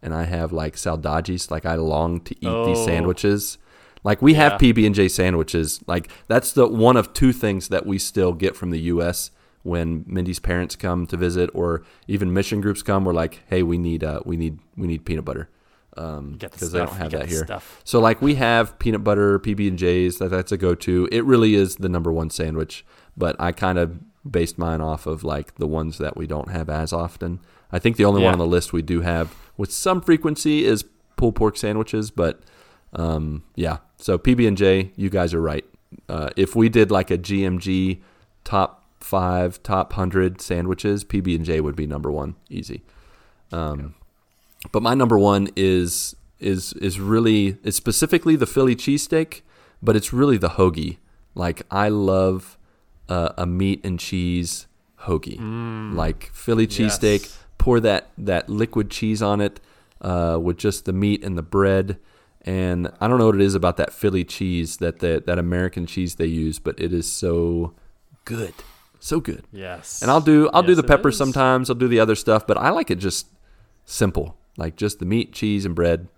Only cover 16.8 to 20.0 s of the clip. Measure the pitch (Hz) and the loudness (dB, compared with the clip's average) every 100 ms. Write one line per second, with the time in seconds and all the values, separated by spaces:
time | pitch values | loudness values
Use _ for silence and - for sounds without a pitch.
16.8 | 87 95 80 78 76 80 78 95 - - | -4 -6 -6 -6 -4 -4 -4 -8 -14 -20
17.8 | - 120 113 113 139 143 120 117 113 - | -2 4 4 4 2 2 2 2 2 -2
18.8 | - 107 104 104 101 101 110 101 101 90 | -2 0 2 2 4 2 0 -2 -2 0
19.8 | 90 90 | 2 2